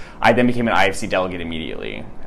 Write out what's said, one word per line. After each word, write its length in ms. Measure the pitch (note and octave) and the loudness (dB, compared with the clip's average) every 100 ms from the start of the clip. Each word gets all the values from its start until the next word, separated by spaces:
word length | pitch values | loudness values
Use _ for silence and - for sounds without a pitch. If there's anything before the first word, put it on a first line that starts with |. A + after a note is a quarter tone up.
| - - | -12 0
I 140 | A2 | 4
then 140 | B2 B2 | 6 4
became 200 | A#2+ A#2 | 2 2
an 60 | |
I 140 | F#2 G2 | 4 2
F 80 | F#2+ | 2
C 120 | G2+ | -2
delegate 340 | F#2+ F#2 F2+ | 0 0 -4
immediately. 640 | E2 D#2+ D2+ G#1 G#1+ G#1+ A2+ - | -6 -4 -6 -6 -8 -8 -10 -8